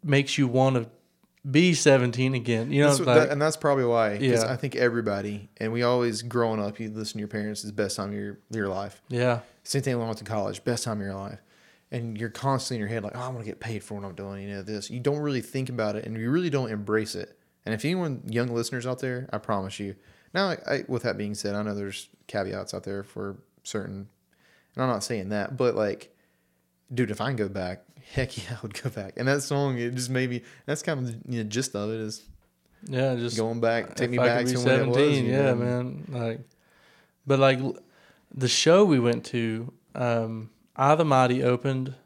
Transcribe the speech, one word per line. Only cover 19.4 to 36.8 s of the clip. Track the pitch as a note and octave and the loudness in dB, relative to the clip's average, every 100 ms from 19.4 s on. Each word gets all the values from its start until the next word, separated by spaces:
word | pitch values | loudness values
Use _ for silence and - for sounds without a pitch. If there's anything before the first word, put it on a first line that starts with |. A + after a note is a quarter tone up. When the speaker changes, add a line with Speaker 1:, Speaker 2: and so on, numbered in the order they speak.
| - G#2 F#2+ - | -2 -2 -2 -8
Speaker 2:
you. | G2+ F#2+ _ _ _ | -10 -10 _ _ _
Now, | F3 G3 | -2 -2
I, | E3 - | -2 -2
I, | C3+ - | -4 -2
with | B2 | -4
that | A#2 G2+ | -2 -4
being | G#2 G#2 | -4 -4
said, | G#2 | -4
I | G2+ | -4
know | G#2+ G2+ | -4 -4
there's | G2+ G2 - _ - | -6 -10 -16 _ -8
caveats | G#2 F#2+ G2 F#2+ | -4 -4 -6 -6
out | F#2+ | -10
there | G2 G2 | -8 -8
for | G2 - G2+ G2 _ _ | -10 -10 -10 -10 _ _
certain, | - G#2+ G2+ G2 G2+ _ _ _ _ _ _ - | -10 -8 -8 -10 -14 _ _ _ _ _ _ -4
and | |
I'm | B2+ | -2
not | A2 | -2
saying | - A2+ F#2+ | -2 -6 -4
that, | G#2 G2 C3 | -4 -4 0
but, | B2 G#2+ | 0 2
like, | G#2+ - - _ _ _ _ _ _ _ _ | 0 -2 -10 _ _ _ _ _ _ _ _
dude, | B2 A#2 | -2 -2
if | G#2 | -2
I | A2+ | -4
can | B2+ | -2
go | G2+ | -2
back, | G2 F2+ F#2+ _ - | -2 -6 -8 _ -20
<laughs> | - | -8
heck | - B2+ - | -4 -4 -6
yeah, | F#2 A#2 | -10 -10
I | |
would | A2+ - | -10 -8
go | C3 | -8
back. | A2 G2 - | -8 -10 -4
And | B2+ | 0
that | C#3+ | 0
song, | C#3 C#3 C#3 B2+ | 0 0 0 0
it | A#2+ B2+ | -4 -4
just | B2 | -2
made | B2+ B2+ | 0 0
me, | B2 - - - | -4 -8 -20 -6
that's | D3+ | -6
kind | - D3 | -2 -4
of | B2+ | -4
the, | A#2 - | -8 -6
you | A#2+ | -4
know, | G#2+ | -2
gist | G#2+ - G2+ | -2 -4 -4
of | G#2 | -4
it | A2+ | -4
is | G#2+ G#2+ - - _ _ _ _ G#3+ | -6 -10 -16 -20 _ _ _ _ -6
Speaker 1:
Yeah, | C3 C3+ B2 | 0 0 0
just | A#2+ A2+ | -2 -2
Speaker 2:
going | A2 A#2 | -2 2
back, | A2+ A#2 - - | 2 2 -2 -2
take | B2 | 0
Speaker 1:
if | |
Speaker 2:
me | B2 | 4
Speaker 1:
I | |
could | B2 | 4
Speaker 2:
back | A#2+ B2 | 4 2
Speaker 1:
be | |
Speaker 2:
to | B2+ | 2
when | B2 C3 | 4 4
it | A#2 | 4
was, | B2 | 4
Speaker 1:
seventeen, | D3 C#3+ A2 | 6 4 4
Speaker 2:
you | |
Speaker 1:
yeah, | C3 C#3 | 4 4
Speaker 2:
know? | A#2+ | 4
Speaker 1:
man. | B2 B2 B2+ C#3+ D3 | 2 0 -2 -8 -8
Like, | C3 A#2 A2+ C3 _ _ _ | -4 -4 -4 -10 _ _ _